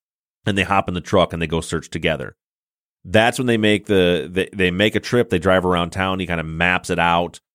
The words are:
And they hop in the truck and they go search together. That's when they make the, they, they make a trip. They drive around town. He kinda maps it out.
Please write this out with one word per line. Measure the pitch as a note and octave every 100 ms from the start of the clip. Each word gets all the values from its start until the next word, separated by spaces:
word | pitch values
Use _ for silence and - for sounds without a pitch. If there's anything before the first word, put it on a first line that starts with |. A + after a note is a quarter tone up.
| _ _ _ _ -
And | G2
they |
hop | F#2+ G2 F#2+
in |
the | F2+
truck | - G2 E2+
and | E2+
they | E2
go | E2
search | - E2 -
together. | E2 D#2+ D2+ A#1 - _ _ _ _ _ _
That's | F#2 G#2+ A#2 B2
when | B2
they | A2+
make | G#2+ G#2+ -
the, | G2 F2 F2 C#2+
they, | F2+ F2
they | G2+ F2+
make | F2+ G#2+ G#2+
a |
trip. | - B2 A#2
They | F2+
drive | F#2 F#2 F2+
around | F2 E2+
town. | F#2+ F#2+ F#2+
He | F2
kinda | E2+
maps | D#2+ D#2+ F2 F#2 -
it | F2
out. | E2+ E2+ F2 - _